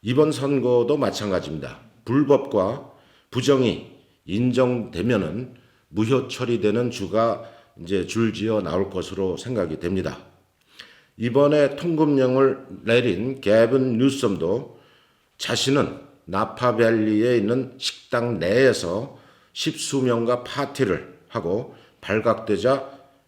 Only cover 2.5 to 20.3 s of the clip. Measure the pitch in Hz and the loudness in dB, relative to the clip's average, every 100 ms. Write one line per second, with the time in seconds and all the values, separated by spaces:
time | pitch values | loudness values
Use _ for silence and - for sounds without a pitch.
2.5 | 107 95 135 - - _ _ _ 123 123 | -2 -2 -4 -12 -20 _ _ _ -4 2
3.5 | 135 120 - - - _ _ - 98 123 | 4 2 0 -8 -20 _ _ -6 -2 0
4.5 | 120 127 123 101 85 104 113 82 98 127 | 2 2 0 -6 -4 0 0 -2 -8 -10
5.5 | - _ _ _ - 110 131 - - 123 | -16 _ _ _ -4 0 0 0 -6 -2
6.5 | 117 104 110 123 120 95 104 113 104 - | 0 2 0 -2 -4 -4 0 0 -2 -8
7.5 | - _ - 82 98 87 110 117 - 107 | -20 _ -18 -4 -2 -2 -2 -2 -2 -2
8.5 | 107 90 87 98 95 82 92 95 82 117 | -2 0 -2 -2 -4 -6 -4 -4 -4 -6
9.5 | 120 85 78 85 92 78 - - _ _ | -4 -4 -4 -2 -2 -4 -8 -18 _ _
10.5 | _ _ - - - _ - 117 127 143 | _ _ -20 -20 -20 _ -6 0 2 4
11.5 | 151 139 - 175 160 151 139 127 131 135 | 4 2 0 -4 0 2 4 2 4 2
12.5 | 131 - - - 120 120 90 120 135 101 | 2 -10 -10 2 2 2 -2 -4 -4 2
13.5 | 110 113 131 131 113 135 135 117 90 82 | 4 6 4 2 2 2 2 -2 0 -2
14.5 | 113 135 - _ _ _ _ _ _ - | -2 -6 -20 _ _ _ _ _ _ -4
15.5 | 120 131 139 80 - - _ - 95 110 | -2 2 2 0 -4 -18 _ -6 -4 -4
16.5 | - 123 113 113 113 107 107 120 120 101 | 0 -2 4 4 4 2 2 2 2 2
17.5 | 127 131 - - - - 120 120 104 85 | -2 -4 -8 -10 -10 -4 -2 -2 -2 0
18.5 | 113 135 107 85 95 139 - - _ _ | 4 4 4 -2 -4 -6 -16 -20 _ _
19.5 | - 160 - - 139 127 117 117 | -6 -6 -4 -4 -2 0 0 0